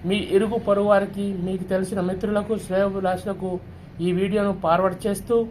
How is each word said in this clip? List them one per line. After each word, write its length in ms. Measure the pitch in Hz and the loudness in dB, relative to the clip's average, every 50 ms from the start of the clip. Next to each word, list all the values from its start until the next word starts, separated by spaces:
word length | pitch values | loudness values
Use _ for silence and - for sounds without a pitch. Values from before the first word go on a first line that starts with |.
| - 175 | 0 0
మీ 80 | 196 208 170 - 175 | -2 0 0 2 2
ఇరుగు 220 | 196 220 208 233 226 - | 2 2 2 -2 -2 2
పొరుగు 220 | 202 202 202 202 208 | 2 2 2 6 6
వారికి, 340 | 202 196 202 196 196 196 202 202 196 180 175 | 6 4 4 0 -4 -4 -4 -4 -2 -4 -4
మీకు 180 | 190 190 185 180 - | -4 -4 -4 -2 -2
తెలిసిన 280 | 190 185 190 185 226 202 180 | 0 -2 0 -2 -2 -2 -2
మిత్రులకు, 460 | 180 190 185 220 202 208 202 202 208 220 196 - | -2 -2 -2 -2 0 0 -2 0 -2 -4 -4 -2
శ్రేయోభిలాషులకు 840 | - 185 190 202 202 190 196 185 180 185 180 - 208 190 190 185 185 180 180 - - - - - - - - 170 | -2 0 2 2 2 0 0 0 0 -2 -2 -4 -6 -6 -4 -4 -4 -6 -6 -8 -12 -18 -18 -18 -18 -8 -2 0
ఈ 20 | 180 180 180 | 0 2 2
వీడియోను 340 | 190 196 208 214 202 202 190 190 - | 0 2 2 2 2 0 -2 0 2
ఫార్వర్డ్ 340 | 160 165 175 190 190 180 185 - | 2 4 4 4 2 0 0 -2
చేస్తూ 300 | 214 202 196 - - 233 233 233 226 | -4 -4 -4 -2 2 2 2 2 0